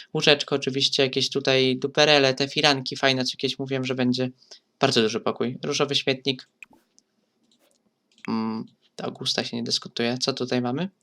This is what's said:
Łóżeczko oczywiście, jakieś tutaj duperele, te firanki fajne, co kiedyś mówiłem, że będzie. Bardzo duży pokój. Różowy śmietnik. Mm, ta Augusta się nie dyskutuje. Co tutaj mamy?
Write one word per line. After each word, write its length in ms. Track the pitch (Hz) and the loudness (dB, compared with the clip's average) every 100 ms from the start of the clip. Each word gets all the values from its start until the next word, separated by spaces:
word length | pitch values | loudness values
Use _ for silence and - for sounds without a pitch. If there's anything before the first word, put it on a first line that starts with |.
| - | -8
Łóżeczko 420 | 156 156 143 - 139 | 0 4 2 2 -4
oczywiście, 480 | 135 135 135 - | -2 -2 0 2
jakieś 260 | 135 135 127 | 0 0 -2
tutaj 480 | 139 135 131 131 127 | -2 2 4 2 0
duperele, 560 | 139 147 151 147 135 | 0 2 6 6 6
te 140 | 131 139 | 2 -2
firanki 500 | 156 147 135 131 135 | 4 4 4 -2 0
fajne, 260 | 135 131 | 2 2
co 140 | 127 - | -2 -4
kiedyś 220 | 131 - | -4 -4
mówiłem, 260 | 135 135 131 | -4 -4 -2
że 100 | 131 | 0
będzie. 340 | 123 127 127 - - - _ - | 0 0 -4 -8 -20 -20 _ -2
Bardzo 220 | 135 120 | 2 2
duży 180 | 110 110 | 2 0
pokój. 380 | - - 120 127 | -2 -2 -4 -4
Różowy 320 | - 143 139 139 | -4 -2 -2 -2
śmietnik. 520 | - 131 139 131 - _ - _ _ _ _ _ _ _ _ _ _ _ _ _ _ _ - | -2 -2 -2 -6 -8 _ -20 _ _ _ _ _ _ _ _ _ _ _ _ _ _ _ -6
Mm, 380 | 113 110 110 120 _ _ - | -4 -4 -6 -10 _ _ -10
ta 100 | 127 | -10
Augusta 380 | 127 131 - | -6 -4 -4
się 140 | 117 120 | -4 -6
nie 60 | |
dyskutuje. 540 | 117 - - - 117 127 | -4 -4 -4 -4 -2 -2
Co 160 | 131 | -2
tutaj 280 | 127 127 127 | -2 -2 -2
mamy? 280 | 123 139 190 - | -2 -4 -6 -10